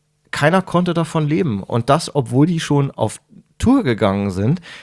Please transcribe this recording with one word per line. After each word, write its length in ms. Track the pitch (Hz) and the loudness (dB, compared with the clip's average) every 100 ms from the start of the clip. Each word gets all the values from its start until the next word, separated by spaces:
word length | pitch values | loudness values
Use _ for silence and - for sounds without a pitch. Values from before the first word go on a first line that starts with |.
| _ _ - | _ _ -12
keiner 320 | - 147 185 | 0 2 2
konnte 320 | 185 175 180 | 0 0 0
davon 340 | 170 160 165 147 | 0 -2 -2 0
leben. 340 | 165 180 101 | 0 0 -2
Und 280 | - 120 113 | -2 -4 2
das, 240 | 151 - | 0 0
obwohl 320 | 151 113 123 160 | -4 0 2 2
die 140 | 165 | 2
schon 300 | - 143 139 | 0 0 0
auf 300 | - 110 - _ - _ - | -2 -4 -6 _ -20 _ -2
Tour 260 | 208 269 | 2 2
gegangen 460 | 160 104 104 101 101 | 2 0 2 2 -2
sind, 280 | 92 107 180 - - | 0 0 -2 -4 -20